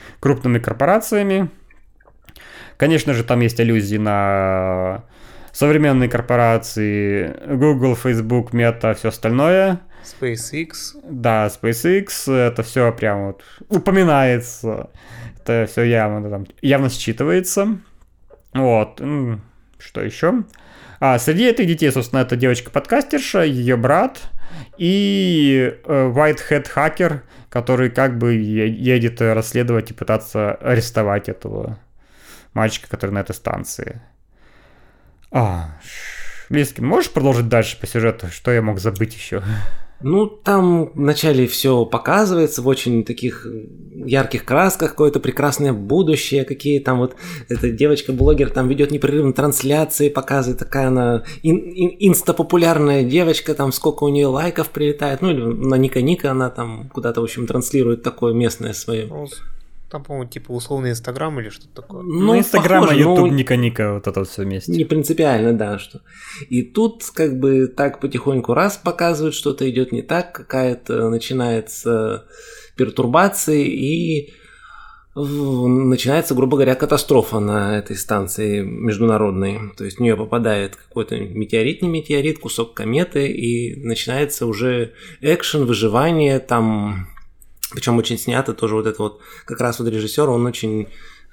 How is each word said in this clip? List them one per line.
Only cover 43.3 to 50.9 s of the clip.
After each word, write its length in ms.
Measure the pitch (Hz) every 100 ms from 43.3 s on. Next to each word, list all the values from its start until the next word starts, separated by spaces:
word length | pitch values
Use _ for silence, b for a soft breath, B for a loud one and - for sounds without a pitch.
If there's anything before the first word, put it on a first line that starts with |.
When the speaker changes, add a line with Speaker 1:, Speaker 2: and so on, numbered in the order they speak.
| - 113 113 107 - - - 127
Speaker 3:
ярких 400 | 135 131 117 -
красках, 440 | 135 185 - 160
какое-то 280 | - 151 143
прекрасное 540 | 127 123 143 120 143
будущее, 680 | 110 101 151 165 156 - 139
какие 360 | 131 135 143 143
там 180 | 139 127
вот 180 | 123 - 175 160 117
эта 200 | 117 123
девочка-блогер 800 | 113 147 143 - 127 139 147 135
там 180 | 135 127
ведёт 240 | 139 147
непрерывно 400 | 147 - 147 139
трансляции, 800 | 131 147 131 135 151 151 - 147
показывает, 480 | 143 - 139 123 113
такая 280 | - 139
она 360 | 131